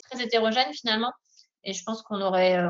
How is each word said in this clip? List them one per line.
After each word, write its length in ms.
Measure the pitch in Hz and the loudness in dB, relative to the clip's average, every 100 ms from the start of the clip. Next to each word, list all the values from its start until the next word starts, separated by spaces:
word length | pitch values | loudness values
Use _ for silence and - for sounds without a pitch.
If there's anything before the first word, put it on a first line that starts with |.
| - | -4
très 160 | 247 | -8
hétérogènes 480 | 233 226 220 233 294 | -2 0 2 0 -2
finalement. 400 | 294 226 220 240 - _ _ _ _ - | -4 -2 0 -2 -6 _ _ _ _ -10
Et 60 | |
je 100 | 190 | -10
pense 200 | - 220 | -8 -8
qu'on 180 | - 202 | -6 -2
aurait, 360 | 190 185 185 | 0 4 4
euh, 120 | 180 | 4